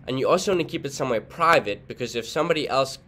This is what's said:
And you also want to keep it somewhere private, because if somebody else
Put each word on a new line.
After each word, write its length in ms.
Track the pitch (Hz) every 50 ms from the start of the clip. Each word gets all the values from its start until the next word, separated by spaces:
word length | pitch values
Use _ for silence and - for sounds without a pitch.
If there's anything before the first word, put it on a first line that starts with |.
| -
And 140 | - 131 131
you 80 | 127
also 240 | - 156 185 - 214
want 80 | 185 175
to 100 | 156 135
keep 160 | 165 156 -
it 60 | 139
somewhere 300 | - - 147 127 117 107
private, 640 | - - - - - 165 165 139 107 104 101 - -
because 300 | - 117 - 127 113 117
if 100 | 117 110
somebody 400 | - - 160 156 175 165 156 139
else 300 | - 123 135 135 127 - - -